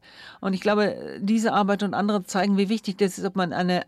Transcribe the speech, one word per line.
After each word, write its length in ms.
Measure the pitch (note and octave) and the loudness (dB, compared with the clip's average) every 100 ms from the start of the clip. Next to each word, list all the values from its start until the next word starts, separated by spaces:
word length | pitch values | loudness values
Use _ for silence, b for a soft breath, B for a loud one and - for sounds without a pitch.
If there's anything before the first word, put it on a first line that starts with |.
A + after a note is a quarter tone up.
| B B B B | B B B B
Und 120 | F#3+ | -4
ich 80 | F#3+ | -2
glaube, 580 | G#3 G#3 G3+ B1 D2 C#2 | 0 2 2 -2 -10 -6
diese 320 | G3+ A3+ G#3+ | 0 2 2
Arbeit 300 | F#3 G3+ G3+ | 2 2 0
und 120 | G3+ | 0
andere 280 | - G#3 G#3 | 0 0 0
zeigen, 340 | F#3 - G3+ G3 | -2 0 2 2
wie 120 | G3 | 2
wichtig 300 | A3 - F#3 | 0 -4 0
das 200 | G3 - | 0 0
ist, 60 | |
ob 100 | F#3+ | -6
man 180 | F#3 F3+ | -2 -2
eine 300 | - F3+ F3+ | 0 0 0